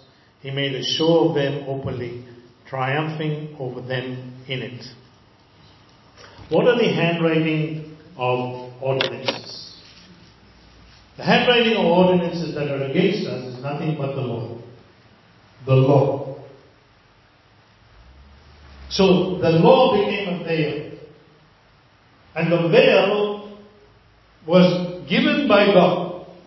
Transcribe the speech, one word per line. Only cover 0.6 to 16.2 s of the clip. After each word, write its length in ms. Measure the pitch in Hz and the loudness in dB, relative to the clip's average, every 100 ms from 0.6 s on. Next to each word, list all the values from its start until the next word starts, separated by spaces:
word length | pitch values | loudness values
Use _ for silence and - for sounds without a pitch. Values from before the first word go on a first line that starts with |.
| 139 | -4
a 100 | 127 | -4
show 440 | 123 - 160 165 156 | -6 0 2 4 2
of 80 | 143 | 0
them 300 | 139 143 135 | -2 -4 -8
openly, 580 | 135 131 120 120 - - - - _ - | -8 -6 -8 -8 -10 -16 -20 -20 _ -12
triumphing 880 | 131 131 147 156 156 156 151 151 - | -6 -2 -2 -4 -6 -6 -6 -10 -10
over 220 | 123 123 | -10 -10
them 520 | 123 127 127 127 127 - - | -8 -6 -6 -12 -14 -18 -10
in 140 | 127 | -10
it." 240 | 113 120 - - _ _ _ _ _ _ - _ _ _ _ - - - - | -10 -14 -18 -20 _ _ _ _ _ _ -20 _ _ _ _ -20 -20 -20 -2
What 180 | 165 247 | 2 4
are 100 | 240 | 4
the 140 | 202 | 2
handwriting 1040 | 165 170 175 165 160 160 156 156 156 - - - 127 | 2 0 0 2 2 0 -2 -4 -6 -12 -18 -20 -6
of 540 | 123 123 123 127 - - | -2 -2 -4 -8 -14 -8
ordinances? 920 | 135 135 123 117 117 - - - - - - - - - - _ _ _ - - - - _ - | -4 -2 -4 -6 -8 -8 -14 -18 -18 -20 -20 -20 -20 -20 -20 _ _ _ -20 -20 -20 -20 _ -8
The 60 | |
handwriting 520 | 135 233 247 240 226 208 | 0 2 4 2 2 2
of 100 | 170 | 2
ordinances 680 | 175 180 180 170 175 151 147 | 4 4 2 0 -6 -6 -6
that 120 | 143 | -4
are 140 | 135 | -4
against 440 | 135 165 202 208 135 | -2 0 0 0 -6
us 260 | 127 123 | -8 -10
is 100 | 123 | -10
nothing 320 | 143 156 160 147 | -8 -6 -4 -4
but 180 | 135 131 | -6 -6
the 60 | |
law. 360 | 123 110 104 - - - - _ _ _ _ _ _ _ 127 | -6 -8 -10 -14 -18 -20 -20 _ _ _ _ _ _ _ 2
The 100 | 131 | 4
law. 600 | 131 113 - - | 6 4 2 -2